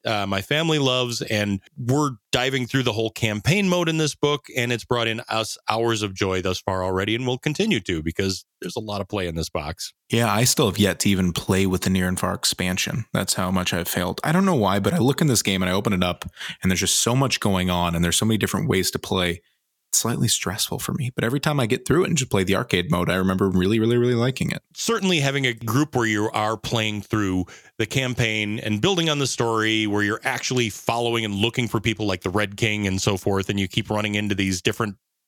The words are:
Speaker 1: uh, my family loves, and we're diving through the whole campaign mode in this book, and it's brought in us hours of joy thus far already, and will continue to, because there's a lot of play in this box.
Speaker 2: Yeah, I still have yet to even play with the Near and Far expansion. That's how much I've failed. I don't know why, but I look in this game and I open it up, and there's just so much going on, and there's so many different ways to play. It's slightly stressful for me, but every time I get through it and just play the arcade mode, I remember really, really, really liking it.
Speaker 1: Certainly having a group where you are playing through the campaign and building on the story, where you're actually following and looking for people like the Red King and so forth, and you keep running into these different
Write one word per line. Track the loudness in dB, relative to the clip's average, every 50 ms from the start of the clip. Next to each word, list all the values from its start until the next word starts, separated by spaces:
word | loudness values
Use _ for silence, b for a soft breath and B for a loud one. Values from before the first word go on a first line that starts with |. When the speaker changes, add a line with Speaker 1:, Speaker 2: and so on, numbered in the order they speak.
| _
Speaker 1:
uh, | -4 -2 -2 -2 -2
my | -2 -2 -2
family | -2 -2 0 2 2 2 2
loves, | 2 2 2 2 0 -2 -4 -6 -6
and | -4 -2 -2 0 0 -2 -4 -4 -10 _
we're | -8 -2 0 2 2 2 0 -2 -6 _ _
diving | -2 0 0 0 0 -2 -4 0
through | 0 0 0
the | 0 0
whole | 0 -2 -4
campaign | -2 -2 -2 0 0 0 0 2 2 2 2 2
mode | 2 2 0 0
in | 0 0
this | 0 -2 -2
book, | 0 0 0 0 -2 -6 -6 -4
and | -2 0 0
it's | -2 -2 -2
brought | -2 -2 0 0 -2
in | -2 -4 -6 -4
us | -2 -2 -2 -4 -6 -12 _ -2
hours | 0 0 2 2 0 0 0
of | -4 -2
joy | -2 0 0 0 0 0
thus | -2 -2 -2
far | -2 -4 -2 -2 0
already, | 0 0 0 0 0 -2
and | -2 -2
will | -2 -4 -2
continue | -2 -4 -2 0 0 0 0 0
to, | 0 -2 -4 -2 -2
because | -4 -4 -2 -2 -2 -2 -4 -8 _ _ _
there's | -14 -8 -8
a | -8
lot | -6 -6 -6 -6
of | -6 -4
play | -4 -4 -4
in | -4 -4
this | -4 -6 -4
box. | -4 -6 -6 -6 -8 -8 -10 -12 -14 _ _ _
Speaker 2:
Yeah, | 0 2 2 2
I | 2 2 2
still | 2 2 2 2 2
have | 4 4
yet | 2 2 2 2
to | 2 2
even | 2 4 2 0 0
play | -2 0 0 2 2 2
with | 2 0 0
the | 0 0
Near | 0 2 0 0
and | -2 -2
Far | -2 -4 -4
expansion. | -2 -2 -4 -2 -2 -2 -2 -2 -2 -2 -4 -4 -6 -6 -2
That's | -2 -2 0 0 -2
how | -2 0 0
much | 0 0 0 0 -2
I've | -2 -2 -2
failed. | -2 -2 -2 -2 -4 -2 -2
I | 2
don't | 2 4 4
know | 4 4
why, | 4 4 4 2 2
but | 2 2 2
I | 4
look | 4 2 4 4
in | 2 2
this | 2 2
game | 2 2 0 2 2
and | 2
I | 0
open | 0 0 0 0
it | 2 0
up, | 0 -2 -4 -8 -14 B B B B B B
and | 0 0
there's | 0 0
just | 0 0 0 0
so | 2 2 2
much | 2 2 2 0 0
going | 0 0 0 2 2 2
on, | 0 2 0 0 0
and | 0 0
there's | 2 2 2
so | 2
many | 2 2 2
different | 0 0 0 -2 0 2
ways | 2 2 0 0
to | -2 -4
play. | -4 -2 -2 0 0 0 -2 -4 -8 _ _ _ _ _ _ _ _ _
It's | -2 -2
slightly | 0 0 -2 0 0 0
stressful | 0 0 -2 -4 -4 -4 -4 -4 -4 -6
for | -6 -6 -4
me, | -4 -4 -4 -2
but | -2 -2
every | 0 -2 0
time | 0 0 0 2
I | 2 2
get | 0 -2 0
through | 0 2 2 2
it | 2
and | 0 -2
just | -2 0
play | 0 0 2
the | 2 2
arcade | 0 0 0 0 -2 0 0
mode, | 0 0 2 0
I | 0
remember | 0 2 2 2 2 2 2
really, | 4 2 2 4 2 2
really, | 2 2 2
really | 2 2 2 2
liking | 2 2 0 0 -2 -2 -4
it. | -4 -6 -8 _ _
Speaker 1:
Certainly | -6 -2 -2 0 0 2 2 2 4
having | 2 2 0 2 0
a | 0 -2
group | -2 -4 0 2 2 2 2 2
where | 0 0 2
you | 2 0 0 0 0
are | 0 0 0 -2 -2
playing | -4 -2 0 0 0 0 -2 -4 -4
through | -2 -2 0 0 2 0 0 -2 B B B B B B _
the | -4
campaign | -2 0 -2 -2 -2 -2 0 0 0 0 -2 -2 -2 -4 -6
and | -2 -2 -2 0
building | 2 0 2 2 0 0
on | 0 0
the | 0 -2
story, | 0 0 0 0 2 0 2 2 2 2 0
where | 0 0 0
you're | 0 0 0 -2 -2
actually | -4 -4 -4 -4 -2 0 0 0 0
following | -2 -4 -2 0 0 2 2 0 0 0 0
and | -2 0
looking | 0 0 0 0 0 -2 0
for | -2 -2
people | 0 0 -2 0 0 -2
like | -2 -2 -2
the | -2
Red | 0 0 -2 -2 -2 -2
King | -2 0 0 0 0 0
and | 0 0
so | 0 0 0 0
forth, | 0 0 0 0 0 0
and | 0 -2
you | -2 0
keep | 0 -2 -2 0
running | -2 -2 0 0 -2
into | -2 0 -2 0
these | 0 0 0 0 0 0
different | -2 -2 0 -4 -4 -4 -10 _ _ _ _ _